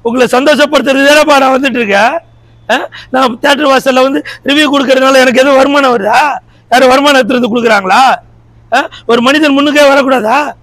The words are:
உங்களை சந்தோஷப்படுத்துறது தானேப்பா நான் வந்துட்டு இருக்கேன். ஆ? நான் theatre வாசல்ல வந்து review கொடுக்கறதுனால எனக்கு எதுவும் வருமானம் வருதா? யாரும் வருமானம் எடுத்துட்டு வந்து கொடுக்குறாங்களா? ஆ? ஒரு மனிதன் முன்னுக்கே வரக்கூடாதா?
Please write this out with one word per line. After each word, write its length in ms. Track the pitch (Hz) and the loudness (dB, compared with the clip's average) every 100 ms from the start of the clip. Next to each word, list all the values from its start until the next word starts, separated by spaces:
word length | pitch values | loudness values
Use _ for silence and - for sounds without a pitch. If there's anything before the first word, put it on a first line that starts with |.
உங்களை 260 | 233 247 240 | -4 -2 0
சந்தோஷப்படுத்துறது 800 | 247 285 285 285 302 262 269 277 | 0 0 0 0 -2 0 0 2
தானேப்பா 300 | 302 302 277 | 2 2 2
நான் 240 | 262 262 | 2 0
வந்துட்டு 140 | 277 | -2
இருக்கேன். 440 | 240 214 196 226 330 _ _ _ _ - | -4 -2 0 0 -2 _ _ _ _ -6
ஆ? 200 | 247 - - - | -6 -6 -18 -6
நான் 300 | 254 262 233 | -2 -2 -2
theatre 260 | 285 285 | -2 0
வாசல்ல 360 | 294 262 269 254 | 0 0 0 0
வந்து 220 | 262 294 - - | 0 -2 -8 -10
review 240 | - 285 302 | -4 -2 0
கொடுக்கறதுனால 400 | 277 262 262 262 | -2 0 0 2
எனக்கு 260 | 269 254 240 | 2 2 0
எதுவும் 160 | 269 | 2
வருமானம் 420 | 269 277 285 269 233 | 2 2 0 0 -2
வருதா? 400 | 196 233 294 247 _ _ _ | 0 0 -2 -6 _ _ _
யாரும் 200 | 240 254 | 2 2
வருமானம் 320 | 262 285 269 | 2 2 0
எடுத்துட்டு 180 | 214 247 | 0 -2
வந்து 100 | 240 | -2
கொடுக்குறாங்களா? 680 | 240 233 208 185 214 262 185 - _ _ _ _ | -2 0 0 0 2 2 0 -8 _ _ _ _
ஆ? 160 | 247 320 - | -4 -4 -12
ஒரு 160 | - 233 | -2 0
மனிதன் 360 | 240 302 302 277 | 0 0 0 0
முன்னுக்கே 260 | 294 285 285 | 0 2 2
வரக்கூடாதா? 600 | 277 254 262 214 269 285 - | 2 0 -2 0 -2 -4 -10